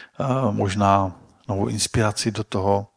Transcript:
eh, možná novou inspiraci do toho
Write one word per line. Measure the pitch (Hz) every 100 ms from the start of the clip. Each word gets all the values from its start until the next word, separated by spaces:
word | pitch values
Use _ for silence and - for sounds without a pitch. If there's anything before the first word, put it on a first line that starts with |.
| - -
eh, | 139 131 120
možná | 104 101 104 101 98 95 87 - _ -
novou | 98 113
inspiraci | 110 - 127 107 - 117
do | 104
toho | - 101 98 101 104